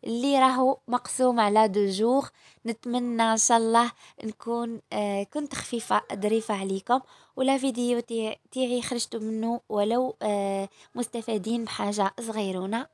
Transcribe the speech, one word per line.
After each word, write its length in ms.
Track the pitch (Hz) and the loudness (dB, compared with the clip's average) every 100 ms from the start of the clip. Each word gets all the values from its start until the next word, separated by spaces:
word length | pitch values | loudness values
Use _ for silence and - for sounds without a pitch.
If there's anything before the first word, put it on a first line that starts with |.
اللي 360 | - 233 269 277 | -6 -2 2 4
راهو 380 | 262 262 254 269 - | 4 4 2 0 -2
مقسوم 520 | 240 - - 254 240 | -6 -4 0 2 4
على 280 | 208 208 220 | 4 6 4
دو 180 | 196 202 | 4 0
جوغ. 420 | 190 220 262 262 _ - _ 226 | 2 4 4 0 _ -20 _ -8
نتمنى 580 | 226 247 240 247 233 | -8 -4 -2 -2 0
ان 140 | 226 220 | 2 2
شاء 200 | - 233 | 4 4
الله 340 | 226 226 240 - - _ | 6 4 4 -2 -20 _
نكون، 580 | 220 208 - 233 233 226 _ | -10 -10 -6 -4 -4 -8 _
آه، 300 | 214 208 202 | -4 -2 -2
كنت 320 | 202 294 294 - | -4 -6 -6 -8
خفيفه 460 | - 240 - 214 - | -6 -6 0 -2 -2
ظريفه 420 | 208 208 220 220 202 | -4 0 0 0 -4
عليكم، 440 | 196 190 - 247 - - _ - | -2 -4 0 -2 -2 -20 _ -2
ولا 220 | 262 269 | 0 2
فيديو 420 | 269 233 240 240 | 0 -2 0 0
تاع-، 360 | 233 226 220 - _ | -2 -4 -6 -8 _
تاعي 300 | 254 254 247 | -4 -2 -2
خرجتوا 380 | 240 240 - 233 | -2 -6 -6 -6
منه 420 | 214 220 226 233 _ | -4 -4 -2 -4 _
ولو، 460 | 208 208 233 254 - | 0 2 2 0 -2
آه، 480 | 220 202 196 196 196 _ - 233 | -2 0 0 -2 -6 _ -14 -8
مستفادين 680 | 240 233 226 220 190 233 | -6 -6 -4 -4 -2 -2
بحاجه 500 | 226 - 208 208 196 - | -2 -4 -4 0 -2 -2
صغيرونه. 680 | 226 214 202 185 190 220 269 | -8 -4 -2 -4 -4 -4 -6